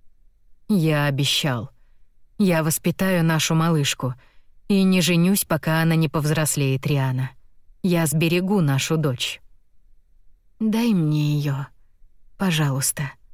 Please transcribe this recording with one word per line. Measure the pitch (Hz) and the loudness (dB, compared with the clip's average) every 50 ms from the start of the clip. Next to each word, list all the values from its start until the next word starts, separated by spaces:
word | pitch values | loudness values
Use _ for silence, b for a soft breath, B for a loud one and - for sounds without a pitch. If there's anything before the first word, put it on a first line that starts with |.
| _ - - _ - - _ _ _ - - - - - | _ -20 -20 _ -20 -20 _ _ _ -20 -20 -20 -6 -2
«Я | 214 185 156 160 151 147 143 | 0 2 2 2 2 2 0
обещал. | 147 139 131 143 - - - - 147 127 117 101 - _ _ - _ - - - - _ - - - _ - | 0 0 0 -2 -2 -2 -2 -2 -2 -4 -4 -6 -10 _ _ -20 _ -20 -20 -20 -20 _ -20 -20 -20 _ -2
Я | 208 180 170 160 156 | 0 2 2 2 0
воспитаю | 165 - - - 175 160 - 190 190 185 175 160 | 0 -2 -2 -2 -4 -4 -2 -2 0 2 2 2
нашу | 165 160 156 - - 165 | 2 2 0 0 0 0
малышку | 160 160 170 165 151 139 - - - - 127 127 b b b b b b b b - - | 0 2 2 2 0 0 -2 -4 -4 -6 -8 -8 b b b b b b b b -20 -4
и | - 202 196 190 | 0 2 2 4
не | 190 185 185 | 4 4 2
женюсь, | 160 160 175 165 170 185 202 202 - | 2 2 2 2 2 2 2 0 0
пока | - 165 147 - 160 160 160 165 | -2 -4 -2 0 0 0 2 2
она | 165 160 | 2 2
не | 160 160 151 | 2 0 0
повзрослеет, | - 160 147 147 156 160 156 147 - 147 139 135 131 131 - | -2 -2 -2 0 0 0 0 -2 -2 -2 0 0 -2 -2 -2
Риана. | 143 147 139 131 131 127 127 131 131 - - - - - - - - - - - | -2 -2 0 0 -2 -2 -2 -4 -6 -8 -14 -20 -20 -20 -20 -20 -20 -20 -6 -2
Я | 185 175 165 165 | 0 0 2 0
сберегу | 147 151 160 170 165 175 180 185 185 214 196 | 0 0 0 0 2 0 0 0 0 0 0
нашу | 160 143 135 135 - - 160 | 2 2 0 0 0 -2 -2
дочь». | 160 151 143 123 - - - - - - - - - _ _ _ - - - - - _ _ - - - - - _ _ - _ - | 0 0 -2 -2 -2 -6 -8 -10 -12 -18 -20 -20 -20 _ _ _ -20 -20 -20 -20 -20 _ _ -20 -20 -20 -20 -20 _ _ -20 _ -4
«Дай | 220 220 208 226 240 240 208 | -2 0 0 0 0 2 2
мне | 175 156 151 151 151 147 147 147 | 2 2 2 0 0 0 0 0
ее, | 147 143 147 135 135 143 - - - - - - _ - - - - - - - - | -2 -2 -2 -4 -4 -6 -10 -14 -20 -20 -20 -20 _ -20 -20 -20 -20 -20 -20 -8 -4
пожалуйста». | 196 185 160 156 151 143 131 135 135 - - - 143 135 - _ _ - | -2 -2 0 0 0 0 -2 -2 -4 -4 -4 -4 -8 -10 -10 _ _ -20